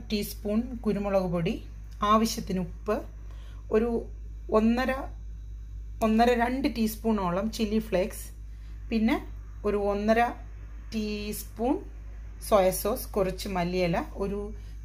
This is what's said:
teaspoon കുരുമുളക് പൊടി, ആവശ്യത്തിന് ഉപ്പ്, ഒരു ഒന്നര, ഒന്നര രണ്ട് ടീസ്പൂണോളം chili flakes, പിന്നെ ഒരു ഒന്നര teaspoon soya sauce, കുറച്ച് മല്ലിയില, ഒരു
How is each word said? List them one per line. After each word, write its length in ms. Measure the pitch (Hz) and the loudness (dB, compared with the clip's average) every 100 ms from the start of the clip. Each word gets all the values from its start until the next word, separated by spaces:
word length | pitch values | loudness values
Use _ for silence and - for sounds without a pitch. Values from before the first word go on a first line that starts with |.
| - | -2
teaspoon 640 | 208 202 - 208 214 254 233 | -2 -2 -4 0 0 0 -2
കുരുമുളക് 520 | 214 202 202 196 185 | 0 0 2 2 4
പൊടി, 220 | 175 170 - - - - - | 2 0 -2 -6 -12 -12 0
ആവശ്യത്തിന് 560 | 208 214 226 233 - 185 | 6 6 6 0 -2 -2
ഉപ്പ്, 380 | 165 - - 240 - - - - - - - | -4 -4 -2 -2 -2 -12 -12 -12 -12 -12 0
ഒരു 200 | 220 240 233 - - - - - | 2 4 0 -4 -10 -12 -12 2
ഒന്നര, 420 | 214 220 240 262 269 339 - - - - - - - - - | 4 6 4 2 0 -4 -10 -10 -12 -12 -12 -10 -10 -10 0
ഒന്നര 280 | 220 220 240 233 240 | 4 6 6 6 4
രണ്ട് 220 | 254 285 233 | 2 0 2
ടീസ്പൂണോളം 760 | 220 - 226 214 180 175 220 | 0 0 0 2 2 0 0
chili 280 | - 214 220 | 0 2 2
flakes, 460 | 220 180 214 - - - - - - - - | 2 2 2 -4 -12 -12 -14 -14 -12 -12 -2
പിന്നെ 380 | 226 220 349 - - - - | 2 4 2 -2 -10 -12 -4
ഒരു 120 | 208 202 | 0 2
ഒന്നര 440 | 202 202 208 226 240 294 - - - - - | 2 2 4 6 4 0 -10 -12 -12 -12 -6
teaspoon 800 | 220 214 208 208 202 - - 240 370 - - - - - - - | -4 -2 -4 -6 -6 -8 -2 0 0 -4 -12 -12 -12 -12 -12 4
soya 220 | 214 190 | 6 6
sauce, 380 | 180 202 240 - | 4 0 -2 -2
കുറച്ച് 400 | 214 185 185 214 | 0 0 -2 -4
മല്ലിയില, 560 | 185 175 180 175 190 302 | -2 0 2 2 2 -2
ഒരു 400 | - 196 202 202 220 - - | -4 -4 -4 -6 -10 -12 -10